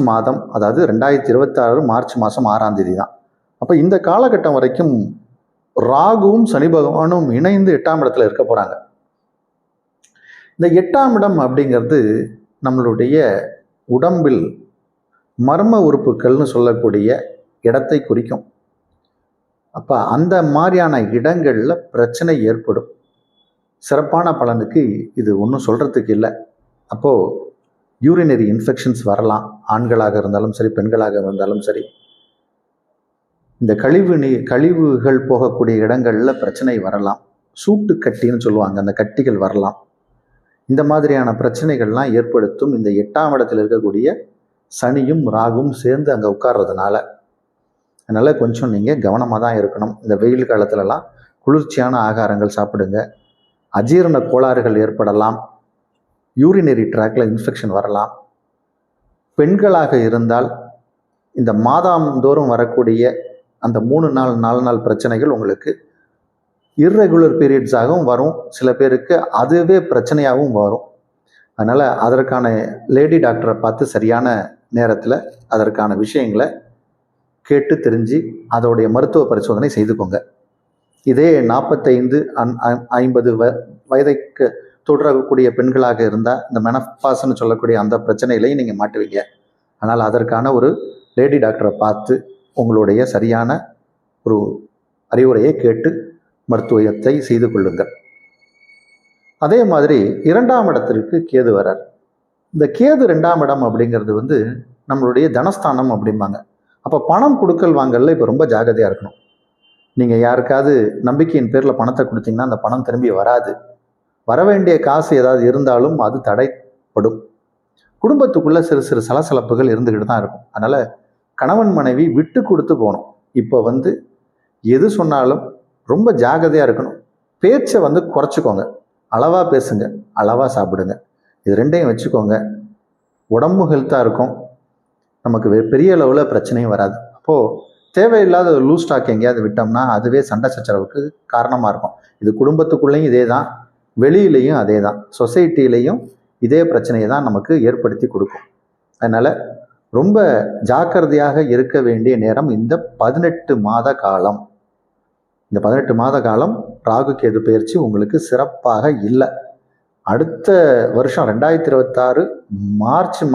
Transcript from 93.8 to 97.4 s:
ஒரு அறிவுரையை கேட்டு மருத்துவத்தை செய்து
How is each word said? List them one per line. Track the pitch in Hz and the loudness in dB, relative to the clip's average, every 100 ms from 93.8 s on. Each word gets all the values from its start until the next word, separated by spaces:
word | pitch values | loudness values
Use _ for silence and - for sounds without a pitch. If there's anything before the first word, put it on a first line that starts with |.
| _ _ _ _ 110 | _ _ _ _ -2
ஒரு | 107 104 - - _ _ _ _ | -2 -2 -8 -16 _ _ _ _
அறிவுரையை | 117 131 117 135 156 | 2 4 4 2 2
கேட்டு | 123 113 151 - - - _ _ - | 0 0 -2 -4 -10 -20 _ _ -4
மருத்துவத்தை | 113 - 113 107 104 131 147 131 | -4 0 2 2 0 -2 -2 0
செய்து | 117 | 0